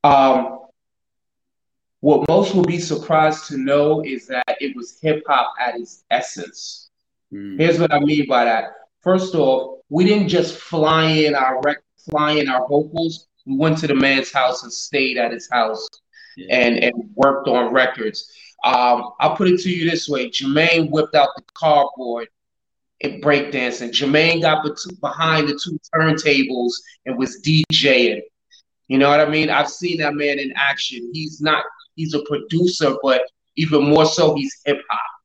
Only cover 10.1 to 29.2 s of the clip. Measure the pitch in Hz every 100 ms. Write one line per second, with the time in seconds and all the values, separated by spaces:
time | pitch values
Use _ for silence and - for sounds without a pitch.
10.1 | 208 170 175 - - - 165 156 160 160
11.1 | 156 151 139 131 131 143 147 _ _ -
12.1 | 151 151 151 139 127 127 143 156 165 165
13.1 | 160 _ _ - 135 160 156 156 135 135
14.1 | 135 - 139 127 127 120 - - 139 131
15.1 | 123 117 117 - 123 113 110 110 - _
16.1 | - - - 92 127 120 117 123 120 113
17.1 | - 139 135 139 123 117 131 127 - 107
18.1 | - - - - _ - 127 123 - -
19.1 | - 151 - 185 180 185 175 165 165 147
20.1 | 139 123 - 135 143 165 165 160 156 151
21.1 | 151 139 - _ - 160 147 139 127 123
22.1 | 117 113 _ _ _ _ _ _ _ 143
23.1 | - 151 143 - 131 123 117 120 117 139
24.1 | 151 165 165 160 151 147 - 185 - 135
25.1 | 147 160 156 147 143 180 156 - 160 160
26.1 | 156 156 139 135 127 120 - - _ 127
27.1 | 120 131 - 151 160 156 175 139 123 120
28.1 | 107 - _ _ _ _ _ _ 135 143
29.1 | 147